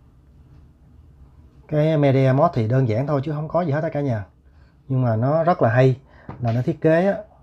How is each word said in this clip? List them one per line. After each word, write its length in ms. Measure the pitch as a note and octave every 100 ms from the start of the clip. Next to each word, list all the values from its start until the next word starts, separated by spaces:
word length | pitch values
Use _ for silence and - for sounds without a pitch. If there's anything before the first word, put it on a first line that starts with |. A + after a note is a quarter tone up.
| - _ _ - - - - _ - - - - - - - - -
Cái 300 | D3+ D#3 D#3
Media 340 | C#3+ C3+ C3+
Mode 200 | C3 E3
thì 140 | D3 A2
đơn 200 | C3 C3
giản 200 | G#2+ C#3+
thôi 140 | C#3+
chứ 80 | C#3
không 160 | D3 D#3
có 140 | E3
gì 100 | F3+
hết 120 | C#3+
á 60 | D#3+
cả 120 | D3
nhà. 240 | C#3+ A2 F#2+ _ _ - - _ -
Nhưng 140 | C3
mà 140 | B2+ A2
nó 280 | B2+ D#3
rất 180 | E3 F3+
là 80 | A#2+
hay 300 | A#2+ C3 B2+ - - - -
là 120 | A#2+
nó 100 | A#2
thiết 200 | B2+ D#3
kế 260 | D#3+ E3 G3
á, 100 | G3 - -